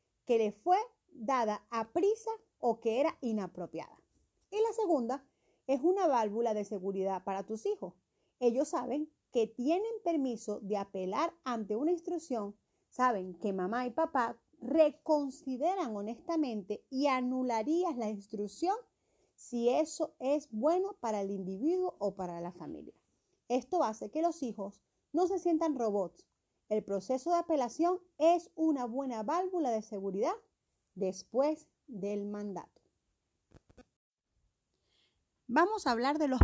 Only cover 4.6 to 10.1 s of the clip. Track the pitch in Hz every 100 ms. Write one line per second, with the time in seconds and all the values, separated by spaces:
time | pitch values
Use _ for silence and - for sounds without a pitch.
4.6 | 453 453 403 294 226 269 _ _ _ _
5.6 | - 269 311 392 359 254 214 208 233 214
6.6 | 202 202 185 190 190 185 202 196 196 220
7.6 | 392 415 180 - _ _ _ - 247 233
8.6 | 302 320 - 294 311 _ _ 247 226 -
9.6 | 247 349 440 453 349